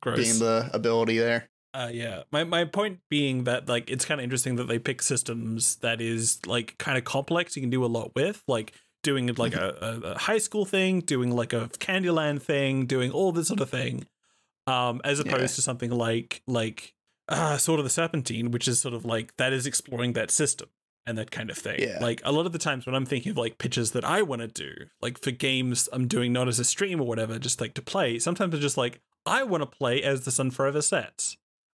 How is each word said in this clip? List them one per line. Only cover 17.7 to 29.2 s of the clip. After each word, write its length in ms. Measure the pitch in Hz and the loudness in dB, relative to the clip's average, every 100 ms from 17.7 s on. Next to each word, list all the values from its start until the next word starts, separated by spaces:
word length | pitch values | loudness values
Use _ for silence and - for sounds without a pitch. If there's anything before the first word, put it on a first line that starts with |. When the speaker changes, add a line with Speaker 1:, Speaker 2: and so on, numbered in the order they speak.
| 160 | 2
Speaker 1:
of 40 | |
the 60 | 131 | 2
Serpentine, 600 | - 160 156 123 110 120 | 0 0 0 -2 -2 0
which 180 | 120 127 | 0 2
is 100 | 120 | 0
sort 140 | 135 | 0
of, 140 | 117 117 | -4 -2
like, 280 | 113 113 - | -2 -2 -2
that 160 | 131 | 0
is 100 | 135 | 0
exploring 480 | 131 - - 120 123 | 0 -2 -2 -2 0
that 180 | 117 104 | 0 0
system 380 | - 147 - - _ _ _ - | 2 2 0 -8 _ _ _ -8
and 100 | 110 | -6
that 140 | 107 | -6
kind 200 | - 113 | -6 -8
of 60 | - | -6
thing. 240 | 101 - | -4 -2
Speaker 2:
Yeah. 180 | 117 90 | -2 0
Speaker 1:
Like, 180 | 120 117 | -2 -2
a 100 | 131 | 0
lot 120 | 147 175 | 0 0
of 60 | |
the 60 | 165 | -2
times 260 | 156 131 | -2 -2
when 100 | 127 | -2
I'm 120 | 135 127 | -2 0
thinking 240 | 135 196 | -2 -2
of, 60 | 156 | -2
like, 180 | 117 - | -2 -2
pitches 340 | 123 123 110 | -2 0 0
that 120 | 123 | 0
I 160 | - 185 | 2 2
wanna 240 | 180 117 113 | 2 -2 -6
do, 420 | - 69 - - _ | -8 -10 -12 -16 _
like, 180 | 120 123 | -6 -4
for 120 | 139 | -4
games 580 | 123 139 131 127 117 - | 0 2 2 2 0 0
I'm 160 | 127 123 | 0 0
doing 260 | 123 120 | 2 2
not 140 | 123 127 | 2 2
as 100 | 117 | 2
a 40 | |
stream 360 | 120 - 202 170 | 2 0 0 0
or 60 | 123 | 0
whatever, 320 | 113 110 113 | 0 -2 -2
just, 220 | 127 - | -2 -2
like, 100 | 113 | -4
to 80 | - | -6
play, 360 | - 196 139 117 | -4 0 2 2
sometimes 340 | 160 175 185 | 0 0 0
it's 80 | 156 | 0
just, 140 | 143 139 | 0 2
like, 240 | 123 - _ _ | 0 -2 _ _